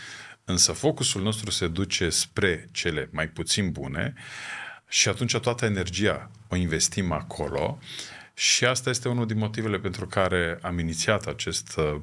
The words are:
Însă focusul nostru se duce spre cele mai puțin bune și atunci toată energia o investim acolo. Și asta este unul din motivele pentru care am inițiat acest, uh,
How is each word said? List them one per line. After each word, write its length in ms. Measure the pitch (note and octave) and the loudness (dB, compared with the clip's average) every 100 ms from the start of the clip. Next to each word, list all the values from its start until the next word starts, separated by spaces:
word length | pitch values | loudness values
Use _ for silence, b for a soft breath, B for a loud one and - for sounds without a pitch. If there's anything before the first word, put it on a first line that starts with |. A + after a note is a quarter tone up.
| B B B B | B B B B
Însă 280 | - F2+ - | -2 4 4
focusul 500 | D#2 D3 D#3 B2 G2+ | 4 2 2 0 0
nostru 300 | G2 G#2+ G#2+ | 0 -2 -2
se 160 | - F2 | 0 0
duce 420 | E2+ F#2+ - E2+ | 0 0 0 2
spre 600 | - - - G2 E2 - | 2 0 2 2 2 -4
cele 380 | - F2 D2+ C2 | -4 -2 -2 -4
mai 160 | - D#2+ | -4 -4
puțin 440 | - D#2 - F#2 | -4 -2 0 0
bune 420 | D2+ C2+ D2+ G2+ - B B B B B B - | -2 -4 -4 -4 -6 B B B B B B -2
și 200 | - A2+ | 2 2
atunci 300 | F#2+ B2 A#2 | 2 0 2
toată 280 | B2 A#2 A2+ | 2 2 2
energia 640 | G2 F2 F2 G#2 D2 - - - | 2 0 2 2 2 -4 -18 -4
o 80 | F2+ | 0
investim 560 | F2+ D#2+ - - F2+ | 2 2 2 0 0
acolo. 680 | D#2 - - D2+ C#2+ D2+ C3+ B B B B B | 0 -4 -4 -2 0 -2 -4 B B B B B
Și 320 | - - - B2 | -2 2 4 4
asta 240 | B2 C3 | 2 0
este 180 | A#2+ B2 | 0 0
unul 180 | A#2+ A2+ | 0 2
din 100 | G#2+ | 2
motivele 420 | G#2+ A2 A2 G2 | 0 0 0 0
pentru 280 | G2 F2+ F#2+ | -2 -4 -4
care 520 | - F#2 F2+ E2+ E2+ | 2 4 4 2 0
am 180 | F#2 F2 | -2 0
inițiat 460 | E2 E2 - G#2 D#2 | 0 0 2 2 0
acest, 500 | C#2+ - - - - | -6 -4 -4 -4 0
uh, 180 | D2+ D2 | 0 0